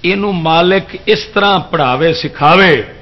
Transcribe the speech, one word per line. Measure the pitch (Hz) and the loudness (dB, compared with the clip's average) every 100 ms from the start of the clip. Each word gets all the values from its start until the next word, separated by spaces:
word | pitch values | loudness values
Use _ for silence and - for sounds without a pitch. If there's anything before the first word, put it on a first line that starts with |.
اینو | 175 202 202 | -2 -2 -2
مالک | 185 165 160 180 190 185 - - | -2 0 0 2 0 -2 -10 -2
اس | 214 - | -2 -2
طرح | 202 202 190 | -2 0 -2
پڑھاوے، | - 165 135 131 165 | -4 -4 -2 0 0
سکھاوے۔ | 160 147 - 147 180 190 135 101 - | -2 -6 0 2 4 4 2 -2 -14